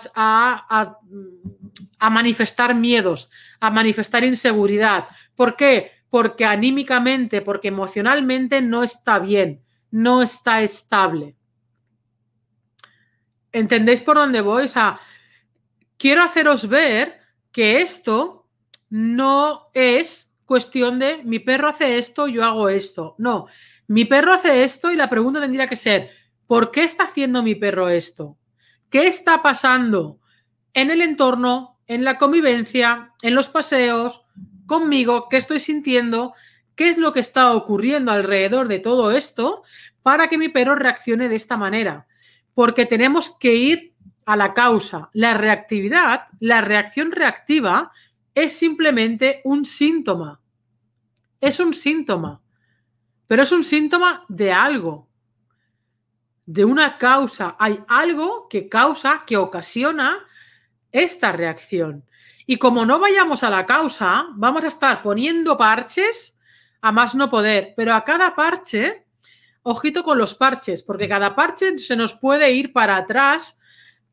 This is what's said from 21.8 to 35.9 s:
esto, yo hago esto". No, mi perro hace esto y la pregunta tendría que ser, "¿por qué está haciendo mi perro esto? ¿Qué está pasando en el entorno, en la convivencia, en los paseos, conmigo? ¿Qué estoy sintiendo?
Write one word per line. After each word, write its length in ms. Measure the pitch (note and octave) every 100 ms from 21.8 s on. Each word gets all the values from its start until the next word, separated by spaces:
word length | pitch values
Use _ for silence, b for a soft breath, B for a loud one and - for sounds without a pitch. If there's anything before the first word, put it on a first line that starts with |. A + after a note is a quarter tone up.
| C#4+ A#3+
esto, 300 | A#3+ - C#4+
yo 160 | A#3
hago 240 | A3+ A3 G3+
esto". 480 | G3 G3 - D#3+ -
No, 300 | A#3+ G#3 b b b b -
mi 160 | G#3+ A3
perro 280 | C4+ E4+
hace 300 | F#4 F4+ C4
esto 280 | C4 - E4+
y 40 | E4+
la 140 | B3
pregunta 300 | A#3 A#3+ D4
tendría 280 | C#4 C4 C4
que 80 | B3+
ser, 360 | A3+ G3+ - b b _ -
"¿por 240 | A#3 A3+
qué 120 | C#4+
está 220 | E4 - F#4+
haciendo 380 | - C4+ B3
mi 120 | A3+ G#3+
perro 320 | G#3 F#3+ F3+
esto? 500 | F3 D#3+ - D3 - _ _ _ _ _
¿Qué 180 | C4+ F4+
está 340 | F#4 - D#4+
pasando 800 | D4 C4+ C4 B3+ A#3+ G3+ D3+ D3 _ _ _ _ _
en 180 | C4 C4+
el 100 | E4
entorno, 800 | E4+ D4 C4 B3 B3 B3+ B3+ _ -
en 160 | A#3+
la 140 | C4 C4+
convivencia, 960 | C#4+ E4 D4+ A#3+ A3 B3+ A#3 A#3+ A#3 _
en 140 | A#3 B3
los 120 | C4+
paseos, 800 | D#4+ D4 C#4 A#3+ A#3 A#3 - _ - - - -
conmigo? 600 | D#4+ D#4+ C#4+ A#3+ A#3+ A#3+
¿Qué 80 | C4
estoy 220 | B3+ D#4
sintiendo? 720 | - D4+ C#4+